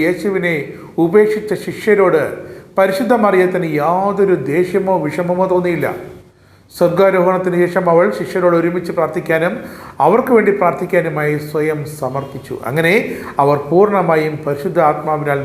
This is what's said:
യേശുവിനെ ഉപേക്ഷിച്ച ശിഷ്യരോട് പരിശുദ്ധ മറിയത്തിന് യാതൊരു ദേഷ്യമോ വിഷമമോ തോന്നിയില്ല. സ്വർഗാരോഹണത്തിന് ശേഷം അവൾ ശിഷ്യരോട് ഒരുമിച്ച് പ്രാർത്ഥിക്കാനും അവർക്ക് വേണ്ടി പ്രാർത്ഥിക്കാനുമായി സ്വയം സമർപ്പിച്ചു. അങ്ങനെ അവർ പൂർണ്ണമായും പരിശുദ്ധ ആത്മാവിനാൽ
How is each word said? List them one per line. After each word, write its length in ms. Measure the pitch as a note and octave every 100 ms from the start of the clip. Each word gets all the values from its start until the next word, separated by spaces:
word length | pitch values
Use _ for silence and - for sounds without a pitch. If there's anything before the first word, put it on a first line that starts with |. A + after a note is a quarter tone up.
| D#3+
യേശുവിനെ 480 | F3+ G#3 F#3+ F3 D#3 - - - -
ഉപേക്ഷിച്ച 500 | E3 G#3 G#3+ G#3+ - G3 -
ശിഷ്യരോട് 560 | - - G3+ F3+ D#3+ A#2 F#2 - - - -
പരിശുദ്ധ 360 | F#3+ F#3+ A3 A#3+
മറിയത്തിന് 440 | G#3 F#3+ F3+ F3+ E3 D3
യാതൊരു 540 | D3+ F3+ G3 G3+ G3 E3+ C3+
ദേഷ്യമോ 440 | D#3 F3+ G3 F#3 F#3 D3+
വിഷമമോ 400 | D3+ F3 F3+ F#3
തോന്നിയില്ല. 360 | F#3 F3 E3 A2 F#2 - - - _ _ _ _ -
സ്വർഗാരോഹണത്തിന് 800 | F3 E3+ G3 F#3 F3 F#3 F3+ F3
ശേഷം 200 | F3 F3+ E3+
അവൾ 140 | E3 G3 -
ശിഷ്യരോട് 360 | F3+ F#3+ F3+ E3+
ഒരുമിച്ച് 320 | E3+ F3+ F3+ F3
പ്രാർത്ഥിക്കാനും 560 | D#3 F3+ D#3 D#3+ E3+ A#3 - - - - C#3+
അവർക്ക് 260 | A3+ C4 A#3
വേണ്ടി 140 | G3+ G3
പ്രാർത്ഥിക്കാനുമായി 760 | F3 - F3+ F3+ E3 D3+ D3+ D3 D3
സ്വയം 300 | D#3+ D3+ D3+ C#3 -
സമർപ്പിച്ചു. 560 | C3 C3+ C3+ C3+ - B2+ -
അങ്ങനെ 240 | D3+ E3 G#3+ - - - -
അവർ 140 | C#3 C#3+ -
പൂർണ്ണമായും 680 | E3+ G#3 G3 E3 D#3+ D#3 D3+ C#3+
പരിശുദ്ധ 340 | C#3+ - E3+ D3+
ആത്മാവിനാൽ 500 | D3+ D#3 D3+ D3 C#3